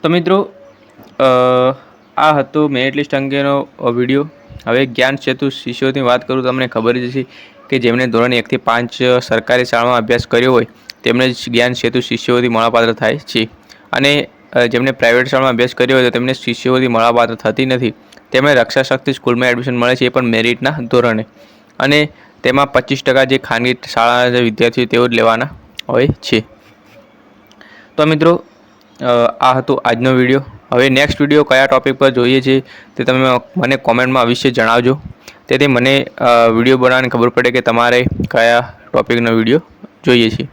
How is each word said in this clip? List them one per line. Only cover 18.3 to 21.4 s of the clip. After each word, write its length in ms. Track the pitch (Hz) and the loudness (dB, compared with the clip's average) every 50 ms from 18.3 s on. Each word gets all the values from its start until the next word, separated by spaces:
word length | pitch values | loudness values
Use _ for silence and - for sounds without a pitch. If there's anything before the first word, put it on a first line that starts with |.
તેમને 220 | - 131 135 147 143 | -2 0 2 2 2
રક્ષા 280 | 123 117 - - 135 | 2 2 0 0 -2
શક્તિ 300 | 131 - 135 131 - 143 | -2 -2 -4 -4 -2 -6
સ્કૂલમાં 360 | 135 - - 127 120 120 127 127 | -6 -4 -2 -2 -2 0 0 -2
એડમિશન 280 | 120 120 127 135 123 | -2 -2 -4 -4 -4
મળે 200 | 120 120 123 127 | -2 0 0 0
છે, 100 | 127 131 | 0 -2
એ 20 | 123 | -2
પણ 160 | - 131 131 | 0 -2 -2
મેરિટના 460 | 117 113 113 113 120 120 120 131 135 | 0 0 0 0 0 -2 -2 -2 -4
ધોરણે. 560 | 156 151 123 117 - 123 117 120 110 107 107 - _ - | -4 -4 -6 0 0 2 2 2 0 -2 -6 -8 _ -20